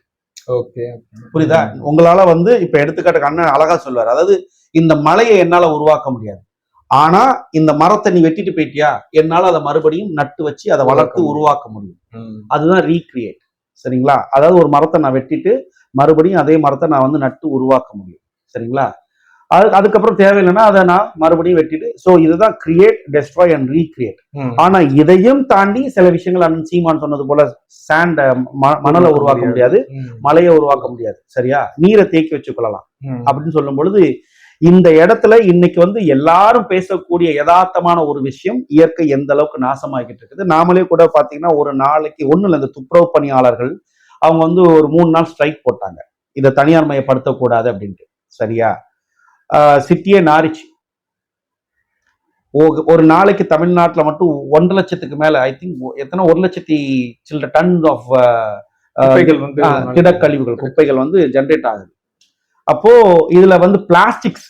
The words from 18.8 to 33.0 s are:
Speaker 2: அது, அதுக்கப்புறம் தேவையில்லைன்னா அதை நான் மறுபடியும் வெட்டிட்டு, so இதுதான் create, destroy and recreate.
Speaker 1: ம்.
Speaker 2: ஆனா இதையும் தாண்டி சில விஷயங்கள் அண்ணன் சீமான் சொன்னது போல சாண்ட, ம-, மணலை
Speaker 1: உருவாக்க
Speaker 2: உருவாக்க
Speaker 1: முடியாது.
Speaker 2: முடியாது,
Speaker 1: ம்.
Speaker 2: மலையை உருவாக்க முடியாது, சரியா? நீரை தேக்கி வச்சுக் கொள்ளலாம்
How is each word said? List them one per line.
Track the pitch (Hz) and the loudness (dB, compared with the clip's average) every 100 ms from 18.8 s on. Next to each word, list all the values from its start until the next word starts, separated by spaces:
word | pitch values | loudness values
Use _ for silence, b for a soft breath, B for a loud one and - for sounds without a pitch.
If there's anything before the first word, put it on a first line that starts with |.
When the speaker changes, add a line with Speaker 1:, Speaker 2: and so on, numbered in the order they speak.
| 120 - _ _ _ _ - | -6 -8 _ _ _ _ -2
Speaker 2:
அது, | 165 208 | 2 2
அதுக்கப்புறம் | 190 202 208 214 208 | 2 2 0 0 2
தேவையில்லைன்னா | 196 202 180 190 220 | 2 4 2 2 2
அதை | 196 | 4
நான் | 185 180 220 160 | 2 2 -2 -2
மறுபடியும் | 160 165 170 170 | 0 0 0 0
வெட்டிட்டு, | 160 156 - - | 0 -4 -10 -6
so | 185 175 | 2 4
இதுதான் | 160 170 214 - | 4 2 0 -2
create, | - 165 208 220 - | -4 2 2 2 -2
destroy | 143 139 - 180 | -4 -4 0 0
and | 151 131 | 0 -2
recreate. | 151 160 - 117 - _ | -2 -4 -6 -10 -10 _
Speaker 1:
ம். | 143 131 120 | -10 -8 0
Speaker 2:
ஆனா | 170 190 160 | 2 2 2
இதையும் | 135 151 185 208 277 269 | 2 4 4 4 2 0
தாண்டி | 202 196 214 269 | 0 0 -2 -4
சில | 208 180 | 2 2
விஷயங்கள் | 170 185 180 165 | 2 -2 -2 0
அண்ணன் | 165 160 | -2 -4
சீமான் | 175 165 156 | -4 -2 -2
சொன்னது | 151 147 139 | -4 -6 -2
போல | 147 143 - _ _ | 0 0 -2 _ _
சாண்ட, | - 156 175 156 135 127 127 139 | -4 -2 0 0 0 -2 -4 -2
ம-, | 135 151 | -2 0
மணலை | 143 165 175 | 0 2 2
Speaker 1:
உருவாக்க | 147 | 2
Speaker 2:
உருவாக்க | 143 131 | 0 0
Speaker 1:
முடியாது. | 120 127 123 190 | -2 0 0 -2
Speaker 2:
முடியாது, | 269 135 127 | -10 -14 -16
Speaker 1:
ம். | 113 | -8
Speaker 2:
மலையை | 139 160 175 | 0 2 4
உருவாக்க | 160 147 139 123 | 4 2 -2 -4
முடியாது, | 120 113 - _ | -10 -12 -12 _
சரியா? | - 127 143 117 - | -6 -2 -2 -4 0
நீரை | 175 214 190 | 2 4 2
தேக்கி | 165 160 | 0 -2
வச்சுக் | 147 - 127 | -6 -10 -8
கொள்ளலாம் | 113 101 - _ | -6 -8 -14 _